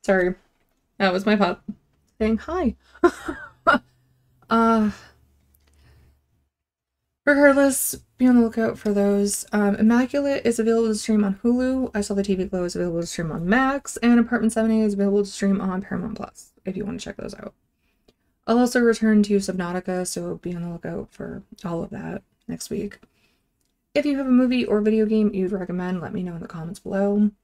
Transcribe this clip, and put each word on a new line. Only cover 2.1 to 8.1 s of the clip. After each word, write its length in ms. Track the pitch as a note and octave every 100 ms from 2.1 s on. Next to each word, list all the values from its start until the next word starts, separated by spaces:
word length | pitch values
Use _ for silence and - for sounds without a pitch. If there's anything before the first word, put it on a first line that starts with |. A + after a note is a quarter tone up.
| _
saying 180 | G#3+ A3+
hi. 380 | - F4 C#4 - _ -
<laughs> 120 | E4+ - - - - _ - D5+ _ _ _ _ _ _ _
Uh, 420 | A3+ A3+ A3+ G#3+ - - _ _ _ _ _ _ _ _ _ _ _ _ _ _ _ _ _ _ _ _ _ -
regardless, 720 | C#4+ C#4+ C#4 C#4 C4 - - _